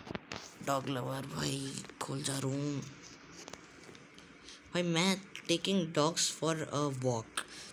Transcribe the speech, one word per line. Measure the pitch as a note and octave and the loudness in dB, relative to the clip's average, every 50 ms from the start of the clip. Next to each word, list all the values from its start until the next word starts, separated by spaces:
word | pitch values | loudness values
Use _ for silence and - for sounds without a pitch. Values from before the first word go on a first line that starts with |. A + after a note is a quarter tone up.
| - - - - - - - - - - - - - | -10 -8 -8 -8 -8 -8 -10 -10 -10 -12 -14 -6 -2
Dog | C#3 C#3 C3+ C3+ C#3 | 0 0 0 2 0
lover | C#3 B2 B2+ C3 C3+ C3+ C3+ | 0 0 0 -2 -2 -4 -4
भाई, | C#3 D3+ D3+ D3 C#3+ C3+ C#3 C3+ C3+ C#3 C3+ - - - - | -6 -4 -2 0 0 0 0 -2 -4 -6 -6 -8 -10 -8 -8
खोल | - - C3+ C#3 | -6 -4 -4 -2
जा | D3 C3+ C3+ C#3 | -2 -2 -2 0
room। | C3+ C3 C3+ C#3+ C#3+ D3 C#3+ C3+ C3+ - - - - - - - - - - - - - - - - - - - - - - - - - - - - - - - - - - - - - - | 0 0 0 0 0 0 0 -2 -4 -6 -10 -14 -16 -16 -16 -18 -18 -18 -16 -14 -12 -12 -14 -14 -16 -18 -20 -18 -18 -18 -18 -18 -20 -20 -20 -20 -20 -20 -20 -18 -18 -18 -18 -18 -14 -2 0
भाई, | F3 | 2
मैं | F3+ E3+ E3 E3 F3+ F#3+ F#3 F#3+ - - - - - - | 4 4 6 6 6 6 4 2 -2 -8 -14 -8 2 4
taking | E3+ E3+ - F#3+ G3 F#3+ E3 D#3+ E3 D#3 | 4 4 4 4 4 4 4 4 4 6
dogs | D3 E3 E3+ - | 6 6 6 4
for | - - - - D#3 D#3+ D#3+ D#3+ D3+ - - | 0 0 0 0 2 2 2 2 0 0 0
a | C#3+ D3 C#3+ C3+ B2+ B2+ | 2 2 2 0 2 2
walk, | B2+ A#2+ A2 A2 - - - - - - - - - | 2 2 0 -2 -4 -6 -6 -6 -6 -12 -14 -14 -14